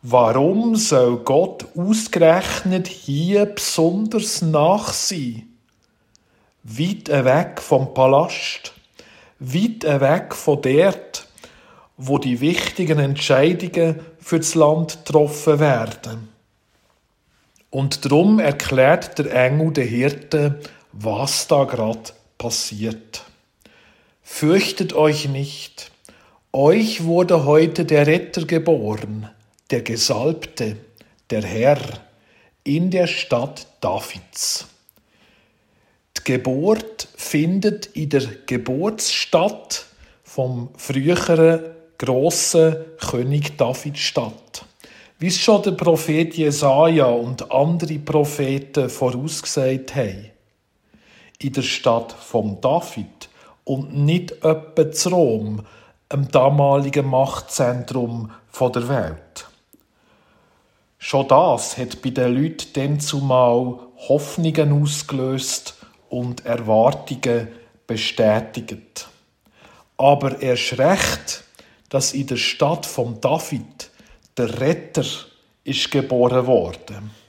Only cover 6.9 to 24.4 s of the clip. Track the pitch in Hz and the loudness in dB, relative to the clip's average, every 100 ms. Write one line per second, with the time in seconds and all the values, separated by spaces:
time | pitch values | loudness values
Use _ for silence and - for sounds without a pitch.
6.9 | 196 - 143 127 143 180 - - 139 135 | -4 0 2 4 2 0 -8 0 0 2
7.9 | - 131 139 175 - - - - - _ | 2 4 6 2 -4 -8 -10 -14 -20 _
8.9 | _ - - _ _ 131 147 226 220 156 | _ -20 -20 _ _ -4 0 0 0 0
9.9 | 143 135 165 - - - 143 131 139 190 | 2 2 2 -2 -4 0 0 4 4 4
10.9 | 185 - - - _ - _ _ - _ | 2 -12 -16 -16 _ -20 _ _ -20 _
11.9 | _ 131 139 131 120 143 175 - - 170 | _ -2 -2 0 0 0 0 -4 -4 0
12.9 | 151 139 139 - 135 151 180 180 175 165 | 2 0 -2 2 4 4 2 -4 0 0
13.9 | 160 - - - 165 160 165 151 156 160 | 0 -10 -20 -2 -2 0 2 4 4 -2
14.9 | - - 156 147 - - 147 151 123 110 | -8 2 4 4 0 2 4 4 2 -2
15.9 | - - 113 110 _ _ _ _ _ _ | -10 -12 -14 -16 _ _ _ _ _ _
16.9 | _ _ _ _ _ _ _ _ 135 139 | _ _ _ _ _ _ _ _ -4 -2
17.9 | - - 143 196 214 147 143 - 135 131 | -2 2 4 6 6 4 0 -2 4 6
18.9 | 175 - - 143 127 127 147 160 147 117 | 4 0 -6 -2 2 2 2 0 0 -2
19.9 | 120 135 143 - 156 147 143 - - _ | 0 -2 -2 -4 0 0 -2 -10 -20 _
20.9 | 101 110 120 135 - - 147 131 123 110 | -8 -6 -4 -2 -4 2 2 2 0 -4
21.9 | 113 - - _ _ 120 - - 104 110 | -4 -10 -20 _ _ -6 -6 -6 -6 -6
22.9 | 110 - - - _ _ _ _ _ _ | -6 -14 -20 -20 _ _ _ _ _ _
23.9 | _ _ _ - - | _ _ _ -18 -2